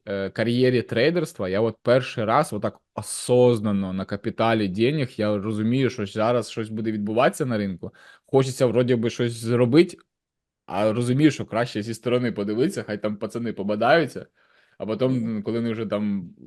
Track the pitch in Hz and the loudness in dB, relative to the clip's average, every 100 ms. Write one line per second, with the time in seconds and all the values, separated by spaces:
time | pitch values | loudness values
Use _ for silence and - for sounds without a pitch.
0 | - 98 98 - 113 120 127 123 - 110 | -8 -6 -6 -4 -2 2 4 2 0 0
1 | 139 175 156 - 95 95 113 107 - 127 | 2 2 -4 -6 -2 0 0 -2 2 2
2 | 127 - 107 127 151 104 107 - _ - | 2 -4 0 2 0 -2 -6 -6 _ -14
3 | 113 - - 123 123 117 107 101 95 92 | -10 -10 2 6 6 4 0 -2 -2 -4
4 | 95 101 113 - 113 113 101 92 117 156 | -6 -6 -6 0 2 2 0 2 0 2
5 | 127 - 107 104 101 107 110 127 127 110 | -4 -2 -2 -2 -2 -2 0 2 0 -2
6 | 101 110 107 123 107 - 107 110 113 107 | -6 -2 0 0 -2 -8 -8 -6 -4 -4
7 | 104 110 143 - 135 113 98 90 95 - | -2 2 2 0 -4 -2 -4 -6 -12 -16
8 | - - - 135 131 127 131 113 123 123 | -20 -20 0 2 2 2 2 4 2 2
9 | 113 - 120 113 113 120 123 147 175 - | 0 -2 -4 -2 -2 2 4 6 4 0
10 | _ _ _ _ _ _ - 92 107 107 | _ _ _ _ _ _ -8 0 0 2
11 | 123 127 151 135 110 110 120 110 104 110 | 0 4 4 2 -6 -4 -4 -4 -8 -6
12 | 123 123 123 101 101 107 113 110 110 104 | -2 0 0 -4 -4 0 -2 -2 -6 -4
13 | 107 104 107 120 117 101 98 104 117 165 | -4 -4 -8 -6 -8 -6 -4 0 4 4
14 | 135 95 - _ _ _ _ - 101 107 | 2 -6 -16 _ _ _ _ -12 -6 0
15 | 131 131 113 110 101 113 117 110 107 104 | 0 0 -2 -4 -4 -4 -2 -4 -4 -2
16 | 104 98 85 - | -2 -4 -6 -16